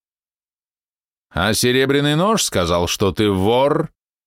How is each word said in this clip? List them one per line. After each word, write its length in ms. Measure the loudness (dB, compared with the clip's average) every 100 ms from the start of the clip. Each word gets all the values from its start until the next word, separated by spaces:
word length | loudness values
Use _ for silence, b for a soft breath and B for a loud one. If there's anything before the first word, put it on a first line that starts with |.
| _ _ _ _ _ _ _ _ _ _ _ _ _
«А 220 | -4 -2
серебряный 640 | 0 0 2 2 0 0 0
нож 280 | 0 0
сказал, 440 | -2 -2 0 0 -2
что 240 | -2 -2
ты 180 | 0 0
вор?» — 640 | 2 2 2 2 0 -4 _ _ _